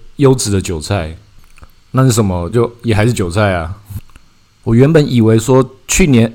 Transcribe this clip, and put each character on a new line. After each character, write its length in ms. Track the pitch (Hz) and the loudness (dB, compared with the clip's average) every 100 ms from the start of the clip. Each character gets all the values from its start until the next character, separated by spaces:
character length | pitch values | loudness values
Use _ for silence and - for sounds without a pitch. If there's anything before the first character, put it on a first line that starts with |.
| - - | -16 0
优 180 | 139 | 0
质 160 | 131 107 | 2 -2
的 120 | 98 | -4
韭 180 | 90 82 | -4 -8
菜。 380 | 76 98 78 78 _ - - - - _ _ | -6 -6 -6 -14 _ -20 -20 -20 -20 _ _
那 140 | 131 131 | 0 0
是 80 | |
什 100 | 113 | 2
么？ 260 | 101 90 85 | 0 -2 -4
就 240 | 117 117 - | -2 -4 -4
也 120 | 117 104 | -4 0
还 100 | 113 | 0
是 60 | |
韭 180 | 113 87 | -2 -4
菜 220 | 98 104 | -2 -2
啊。 220 | 87 82 98 - 98 - - _ _ _ _ | -2 -6 -12 -14 -16 -16 -20 _ _ _ _
我 120 | - 117 | -2 2
原 160 | 139 | 4
本 180 | 160 139 | 2 2
以 120 | 123 | 2
为 180 | 110 110 | 2 2
说 260 | 123 131 127 - - | 2 0 0 -6 -6
去 200 | - 180 | 0 2
年 220 | 120 113 | 2 2